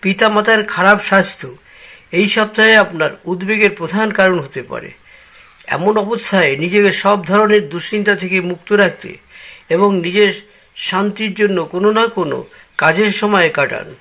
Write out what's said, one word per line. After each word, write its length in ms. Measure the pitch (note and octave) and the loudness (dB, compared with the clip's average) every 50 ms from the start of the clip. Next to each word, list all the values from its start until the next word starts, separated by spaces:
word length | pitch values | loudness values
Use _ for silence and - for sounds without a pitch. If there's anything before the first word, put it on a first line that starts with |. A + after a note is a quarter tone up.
পিতামাতার 600 | - F#3+ F#3+ F#3+ A3+ A3 G#3+ G#3 G3+ G#3+ A3+ G#3+ G#3 | -2 -2 0 2 0 2 2 2 2 2 2 2 0
খারাপ 360 | G#3+ - E3+ F3+ G3 G#3 G3+ - - | -4 -2 0 4 4 4 2 2 0
স্বাস্থ্য 380 | G3 G3 F#3 F#3+ - - - C3 B2 - _ _ - - - - - - _ _ | 2 2 2 0 -6 -14 -16 -18 -18 -20 _ _ -20 -20 -20 -20 -20 -20 _ _
এই 160 | - F3 G3+ G3+ - | -2 0 0 0 2
সপ্তাহে 380 | A3+ G#3+ G#3+ G#3+ - A3 A3 A3 | 0 -2 -2 2 2 4 6 6
আপনার 340 | A3 G3+ - F3 D#3+ D#3 D3 - - _ | 6 4 2 0 -2 -2 -2 -2 -6 _
উদ্বেগের 460 | E3+ F#3 F3+ F#3+ F#3+ A3 G#3+ G#3+ G3+ G#3 - | -8 -6 -6 -4 -4 0 2 2 0 0 -2
প্রধান 280 | E3 D#3 E3+ G#3 A3 G#3+ | -8 -4 -2 -2 -2 -2
কারণ 260 | G#3 - F#3+ F#3+ F#3 E3+ | 2 2 2 2 2 0
হতে 220 | C#3 C3+ - C3 | -4 -6 -10 -12
পারে। 280 | B2 - - - - - - _ _ - - - - _ _ - - _ _ _ - | -12 -10 -10 -12 -12 -12 -20 _ _ -20 -20 -20 -20 _ _ -20 -20 _ _ _ -8
এমন 260 | - C3+ C#3 E3+ G3+ A3 | -6 -6 -2 0 0 0
অবস্থায় 540 | A3 G3+ G3+ A#3 A3+ - - - F#3+ E3+ C#3+ C3+ C#3 D#3+ | 0 -2 -2 -4 -6 -6 -2 0 2 2 2 0 -2 -4
নিজেকে 280 | F3+ F3+ G#3 G#3 G3 | 0 2 2 2 2
সব 260 | F#3 - - G3 G3+ G3+ E3+ | 0 0 0 0 0 0 0
ধরনের 380 | D3+ F#3+ G#3 G#3+ G#3 G#3+ G#3 F#3+ D3 | 0 2 2 4 4 2 2 2 0
দুশ্চিন্তা 440 | D#3+ E3+ - - G#3+ G#3 G3+ G#3 G3+ | -8 -10 -8 -6 -4 -2 0 0 -2
থেকে 220 | F3+ F#3 F3+ F#3 F#3+ | -2 -2 -2 -2 -2
মুক্ত 280 | F3 F3+ F3+ E3+ - - G#3 | -2 -2 -6 -8 -4 -2 2
রাখতে 380 | G3+ G3+ F3 - - - - - - _ _ - - - - - - _ _ | 2 2 2 0 -6 -16 -18 -18 -18 _ _ -20 -20 -20 -20 -20 -20 _ _
এবং 200 | E3 F3 G3 G3+ G3 F#3 E3 | 0 2 2 2 2 0 -2
নিজের 260 | F3 F3+ G#3 G#3 G3 F#3 - - _ _ _ _ _ _ | -2 2 2 2 2 2 -4 -14 _ _ _ _ _ _
শান্তির 540 | - - - G3 F#3 G3+ G#3 G3+ G#3 A3 G#3+ F#3 | -12 -8 -4 -2 -2 -2 -2 -4 -4 -6 -6 -2
জন্য 240 | - G#3 G3+ G3 F3+ D#3+ D#3 - | 0 0 0 0 -2 -4 -4 -4
কোনো 160 | F3+ F#3+ G#3+ | 0 0 2
না 140 | A3 A3 A3+ | 2 2 0
কোনো 300 | A3+ A3+ G3 F3 D3 C3+ B2 A#2 - - - - _ _ | 0 -2 -4 -4 -4 -4 -8 -8 -12 -20 -20 -20 _ _
কাজের 340 | - D3+ D#3 D#3+ F3+ G#3+ G#3 | 0 0 0 2 2 0 0
সময় 380 | G3 - - G#3 G#3 F#3+ F3 D#3+ | 0 -2 0 0 2 2 2 2
কাটান। 380 | D#3 - C#3 C#3 - - - - C3 - | 2 0 -2 -2 -4 -8 -10 -12 -18 -20